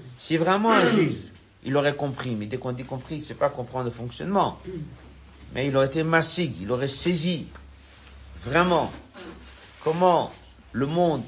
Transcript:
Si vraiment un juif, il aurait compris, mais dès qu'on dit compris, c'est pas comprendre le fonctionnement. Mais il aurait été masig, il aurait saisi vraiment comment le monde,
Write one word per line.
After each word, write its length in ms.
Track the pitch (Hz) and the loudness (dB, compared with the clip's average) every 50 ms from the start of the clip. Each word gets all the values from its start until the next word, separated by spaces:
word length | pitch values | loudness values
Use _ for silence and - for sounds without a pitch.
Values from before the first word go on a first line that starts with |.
| - - - | -18 -18 -18
Si 200 | - - - 160 | -16 -4 -2 0
vraiment 340 | 156 165 180 190 208 220 226 | 2 2 2 2 4 4 4
un 140 | 220 - 240 | 4 6 6
juif, 460 | 233 220 196 160 123 101 98 - - - - - _ _ _ - | 6 6 4 4 2 0 -4 -10 -14 -18 -20 -20 _ _ _ -4
il 120 | 131 139 | 0 2
aurait 180 | 143 139 147 143 | 2 2 2 0
compris, 400 | 143 143 139 123 - - 127 113 | 0 -4 -4 -4 -6 -6 -4 -4
mais 100 | 104 104 | -4 -4
dès 120 | 107 131 | -6 -6
qu'on 160 | 123 - 127 127 | -6 -6 -6 -8
dit 100 | 123 123 | -8 -8
compris, 380 | - 135 127 - - 156 151 | -10 -10 -10 -10 -10 -10 -8
c'est 140 | 151 - - | -8 -10 -2
pas 140 | - 147 139 | 0 0 0
comprendre 360 | - 131 117 - 127 127 123 | 0 -4 -8 -6 -6 -4 -4
le 60 | 120 | -4
fonctionnement. 680 | 117 113 123 120 - - 151 180 202 190 151 - - - - 180 190 160 151 - - - - - - - - - - - - - - | -4 -6 -10 -10 -8 -8 -4 0 2 2 2 2 -2 -6 -10 -10 -10 -10 -10 -12 -14 -18 -20 -20 -20 -20 -20 -20 -20 -20 -18 -8 -6
Mais 140 | 123 135 | -2 -2
il 100 | 143 135 | 2 4
aurait 100 | 135 135 | 2 2
été 160 | 135 139 160 156 | 2 2 0 2
masig, 500 | 160 165 160 156 - - 175 175 135 101 85 | 4 4 4 4 2 0 -2 -2 -2 -4 -6
il 100 | 95 107 | -4 -4
aurait 160 | 127 123 139 | -2 -2 -2
saisi 600 | 120 - - - 175 180 156 160 180 170 131 - - - - - - - - - - - - - - - - - - - - | -2 -4 -2 0 0 0 2 0 0 -2 -4 -6 -10 -16 -20 -20 -20 -20 -20 -20 -20 -20 -20 -20 -20 -20 -20 -20 -20 -18 -12
vraiment 500 | - 120 139 170 180 180 170 151 120 - - - - - - - - - - - - - - - - - - - - | -6 0 2 4 4 6 4 2 2 0 -6 -12 -16 -18 -18 -18 -16 -16 -18 -18 -20 -20 -20 -20 -20 -20 -20 -4 -2
comment 480 | 160 160 175 185 180 170 147 110 - - - - - - - - - - | -2 2 4 6 6 6 4 2 -2 -8 -16 -20 -20 -20 -20 -20 -8 -4
le 120 | 117 139 | -2 -2
monde, 380 | 147 160 175 175 165 147 127 - | 0 2 4 4 4 2 0 -4